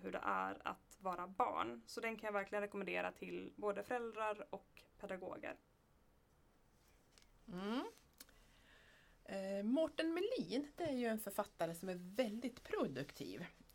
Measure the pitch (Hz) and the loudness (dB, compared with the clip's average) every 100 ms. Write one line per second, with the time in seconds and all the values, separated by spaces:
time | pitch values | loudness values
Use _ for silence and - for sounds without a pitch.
0 | - - - - - 202 - 190 - - | -4 0 2 2 2 0 -4 -4 -10 -6
1 | 190 175 180 196 233 165 214 233 - - | -2 -2 -2 2 4 4 0 -2 -8 -2
2 | 226 220 220 208 196 208 202 196 190 180 | -2 -2 0 0 2 0 0 -2 0 0
3 | 180 - 180 175 185 - 208 202 208 247 | 0 -2 -6 -6 -6 -2 0 0 0 0
4 | 233 214 214 208 - - - - - - | 0 0 0 0 -4 -10 -10 -20 -20 -10
5 | 202 185 - - - - _ - - - | -6 -6 -6 -6 -6 -8 _ -20 -20 -20
6 | - - - - - - - - - - | -20 -20 -20 -20 -20 -20 -20 -20 -20 -20
7 | - - - - - 180 196 247 427 - | -20 -20 -20 -20 -8 -4 0 0 -2 -8
8 | - - - - - - - - - - | -20 -20 -20 -20 -20 -20 -20 -20 -20 -20
9 | - - - 190 190 196 208 294 311 - | -20 -18 -6 -2 0 2 4 6 4 4
10 | 330 330 427 494 170 240 294 - 330 254 | 2 4 2 2 2 0 -2 -2 0 2
11 | 233 220 202 - 202 - 165 170 190 180 | 2 2 0 -2 -2 0 0 0 -4 -4
12 | 180 202 233 220 247 - - 415 214 131 | -2 2 2 2 -4 -4 -2 2 2 2
13 | 139 - - 104 175 - - | -4 -4 -6 -6 -8 -10 -20